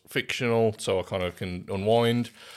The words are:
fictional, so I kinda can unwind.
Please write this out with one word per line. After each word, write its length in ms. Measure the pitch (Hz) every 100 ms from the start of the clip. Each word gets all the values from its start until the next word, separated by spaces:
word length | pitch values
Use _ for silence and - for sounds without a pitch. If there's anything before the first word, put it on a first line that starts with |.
| -
fictional, 680 | 135 - - 120 117 113 107
so 220 | - 95
I 40 |
kinda 280 | 87 101 90
can 340 | - 92 90 -
unwind. 600 | 98 104 117 117 120 117 - -